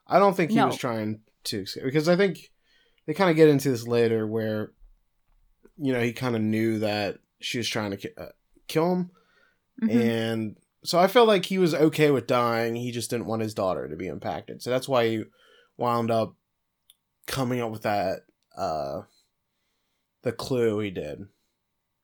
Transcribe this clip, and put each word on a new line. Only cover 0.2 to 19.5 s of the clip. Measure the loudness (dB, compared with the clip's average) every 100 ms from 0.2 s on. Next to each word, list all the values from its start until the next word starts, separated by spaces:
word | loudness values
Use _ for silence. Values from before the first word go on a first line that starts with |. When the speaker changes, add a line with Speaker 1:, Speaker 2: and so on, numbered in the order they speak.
| 4 2
Speaker 1:
think | 0
he | 2
Speaker 2:
No. | 2
Speaker 1:
was | 0
trying | -4 -4 -4 -6 _ _
to | -8 -8
escape, | -8 -8
because | -2 0 2
I | 2
think | 2 -2 -14 _ _ _ _ _ -10
they |
kinda | 0 2
get | 8 8
into | 8 2
this | -2 0
later | 2 2 2 -2
where, | -2 -2 -4 -6 _ -20 _ _ _ _ _ _ _ -20 -8
you | -2
know, | 0
he | 0
kinda | -2 -4 -2
knew | 0 0 0 0
that | -2 -2 -2 -6 _ _
she | -8 -6
was | -4
trying | -4 -4
to | -6
ki-, | -10 -14
uh, | -18 -18 _ _ -6
kill | -2 0
him. | 0 -4 _ _ _ _ _ _ -4
Speaker 2:
Mm-hmm. | 0 2
Speaker 1:
And | 2 0 -2 -4 -6 -10 _ _
so | -2 2
I | 4
felt | 6 6
like | 4
he | 0 0
was | 2
okay | 4 2 4 4
with | 2 2
dying. | 0 2 0 -2
He | -4 -6
just | -6 -6
didn't | -6 -4
want | -4
his | -4
daughter | -2 -2 -2 -6
to | -8
be | -8
impacted. | -8 -8 -8 -10 -12
So | -4
that's | -4 0
why | 0 2
he | -2 -6 _ _ _ _ -6
wound | -2 0 0
up | 0 -2 -6 _ _ _ _ _ _ _ _ -10
coming | -4 -2 -2
up | -4
with | -4
that, | -2 0 0 -4 _ _ _ -8
uh, | -4 -4 -4 -8 -12 _ _ _ _